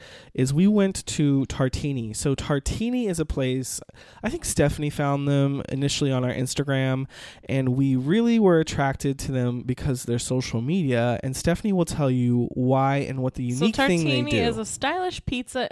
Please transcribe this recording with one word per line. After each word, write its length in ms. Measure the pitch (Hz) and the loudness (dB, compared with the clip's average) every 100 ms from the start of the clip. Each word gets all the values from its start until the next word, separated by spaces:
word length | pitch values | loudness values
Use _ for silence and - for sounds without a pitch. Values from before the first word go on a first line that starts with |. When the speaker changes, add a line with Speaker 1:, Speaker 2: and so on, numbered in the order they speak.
| - - - - | -10 -20 -8 -2
Speaker 1:
is 180 | 131 | 0
we 140 | 143 196 | 4 4
went 360 | 214 196 190 - | 4 2 0 -6
to 380 | - 147 139 135 | 0 2 2 0
Tartini. 680 | - 131 - 151 135 113 107 | -2 -2 -2 -4 -4 -6 -4
So 200 | 147 135 | -2 -2
Tartini 720 | - 143 - - 226 247 226 | -2 -2 -2 -4 -2 -2 -2
is 100 | 165 | -2
a 60 | 156 | -4
place, 560 | - 131 131 127 - - - - - | -2 -2 -2 -4 -8 -12 -20 -20 -10
I 60 | - | -6
think 160 | 339 - | -6 -4
Stephanie 460 | - 143 - 147 | 2 2 2 -4
found 360 | - 143 143 143 | -2 0 0 2
them 360 | 139 139 139 - | 2 2 0 -4
initially 440 | 135 139 - 143 | -2 -2 0 0
on 120 | 131 | 0
our 80 | 127 | 0
Instagram, 760 | - 131 - 139 135 131 131 135 - - - - | -2 -2 -2 0 0 0 -2 -4 -10 -20 -16 -4
and 200 | 135 131 | 0 0
we 260 | 127 139 131 | 2 2 2
really 420 | 135 214 233 233 | 2 2 4 4
were 220 | 196 165 | 6 6
attracted 580 | 156 - 139 131 143 135 | 4 0 0 0 -2 -2
to 120 | - | -2
them 320 | 131 123 123 | 0 0 -2
because 400 | 127 127 147 123 | -4 -4 -2 -2
their 160 | - 120 | -2 -2
social 420 | - 131 - 117 | 0 -2 -2 -2
media, 580 | 123 190 147 120 120 117 | 0 0 2 2 2 0
and 120 | 131 131 | -2 -4
Stephanie 380 | - 175 220 | -2 0 0
will 120 | 185 165 | 0 0
tell 260 | - 139 | 0 2
you 380 | 127 120 120 120 | 2 2 2 0
why 440 | - 127 131 135 139 | 0 2 2 2 0
and 260 | - 131 | -2 -2
what 100 | 131 | -4
the 160 | - 123 | -4 -4
Speaker 2:
So 140 | 123 196 | 0 0
Speaker 1:
unique 100 | 220 | 2
thing 260 | 269 170 156 | 2 2 2
they 160 | 131 | 0
Speaker 2:
Tartini 80 | 123 | 0
Speaker 1:
do. 80 | - | 0
Speaker 2:
is 220 | - 226 | 0 -2
a 60 | 220 | -6
stylish 600 | - 269 349 370 - - | -4 -4 -2 -4 -6 -6
pizza 420 | 247 247 240 214 | -6 -6 -6 -4